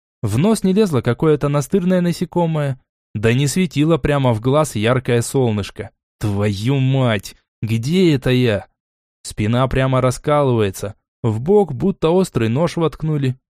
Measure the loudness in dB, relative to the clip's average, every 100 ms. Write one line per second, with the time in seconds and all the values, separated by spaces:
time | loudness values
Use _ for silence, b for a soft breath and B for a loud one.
0 | _ _ -4 0 2 2 2 2 2 0
1 | -2 0 2 2 0 -2 0 0 0 0
2 | 0 -2 -4 -2 -2 -2 -4 -6 _ _
3 | _ -4 0 2 0 0 -2 0 0 0
4 | 0 0 0 0 0 0 0 0 0 0
5 | 0 -2 0 0 0 -2 -6 -10 -16 _
6 | _ -8 -4 0 -2 -2 -2 0 0 2
7 | 0 0 -6 -18 _ _ -4 -2 0 2
8 | 4 2 2 2 2 0 -4 _ _ _
9 | _ _ -14 -4 -2 0 0 0 0 2
10 | 0 -2 0 2 2 2 0 -2 -10 -12
11 | _ _ -4 -2 2 2 2 -2 -2 0
12 | 0 2 0 0 0 0 -2 -2 -4 -2
13 | -4 -2 -2 -4 _